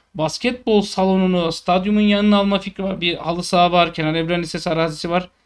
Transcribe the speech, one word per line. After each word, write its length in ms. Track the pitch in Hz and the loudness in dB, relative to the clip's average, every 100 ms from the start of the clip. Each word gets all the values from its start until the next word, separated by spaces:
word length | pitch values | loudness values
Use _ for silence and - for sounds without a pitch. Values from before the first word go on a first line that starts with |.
| _ | _
basketbol 680 | - 151 - 240 247 - 208 | -4 -4 -2 -4 -4 0 2
salonunu 720 | 202 - 190 190 185 180 165 | 2 0 2 2 2 0 -2
stadyumun 480 | 165 - 185 196 208 | -4 0 0 2 2
yanına 360 | 208 202 208 202 | 2 4 4 4
alma 220 | 202 196 | 2 0
fikri 260 | 196 196 | -4 -8
var. 160 | 190 185 | -6 -2
Bir 140 | 175 | -4
halı 280 | 165 160 175 | -4 -4 -6
saha 300 | 175 180 175 | 0 2 4
var, 220 | 175 170 | 4 2
Kenan 200 | 170 156 | 0 -2
Evren 280 | 165 165 175 | -2 -2 -2
Lisesi 280 | 165 170 175 | -4 -6 -4
arazisi 400 | 165 165 156 175 | -2 -2 -4 -4
var. 180 | 175 180 _ | -4 -4 _